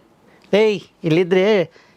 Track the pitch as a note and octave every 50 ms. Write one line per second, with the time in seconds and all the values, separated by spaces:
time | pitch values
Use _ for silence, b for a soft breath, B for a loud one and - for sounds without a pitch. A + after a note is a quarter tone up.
0 | _ _ _ _ _ b b b b _ - G3+ A3 A3 G#3 F3 - - _ _
1 | - E3 D#3 E3+ F#3 E3 F#3 F#3 F#3 G#3 A3 G3+ E3 b b b b b b